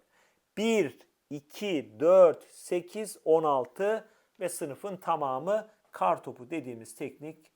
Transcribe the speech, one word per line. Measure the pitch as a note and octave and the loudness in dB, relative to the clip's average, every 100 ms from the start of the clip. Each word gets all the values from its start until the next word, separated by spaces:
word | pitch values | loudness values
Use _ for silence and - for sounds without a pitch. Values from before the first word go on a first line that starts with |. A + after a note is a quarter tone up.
| _ _ _ _ _ - | _ _ _ _ _ -4
Bir, | A3 A3 D3+ - _ _ - | 0 2 0 -4 _ _ -14
iki, | C#3+ - - G#3 D#3+ A2 G#2+ | -14 -14 -10 -4 -4 -4 -2
dört, | D#3 F#3+ F3 D3+ | 6 8 8 6
sekiz, | - - - F3 F3 G#3 G#3+ - E3 | -8 -18 -6 -4 -4 -10 -10 -6 2
on | D#3+ | 2
altı | D#3 C3+ B2 - G3 A3 A3 _ _ - | 4 0 -2 -4 -2 -2 -6 _ _ -10
ve | F3+ | -8
sınıfın | - D#3+ B2+ G3+ F#3 | -6 -8 -8 -10 -8
tamamı. | - D#3+ C#3+ C3 E3 G#3+ G#3+ _ _ | -4 -2 -2 -4 -2 -4 -4 _ _
Kar | - F#3 D#3+ | -2 0 0
topu | - B2 B2+ | -4 -16 -10
dediğimiz | E3 B2+ A#2 A2 - | -10 -8 -12 -14 -12
teknik | C#3+ - D3 D#3 _ | -12 -12 -18 -18 _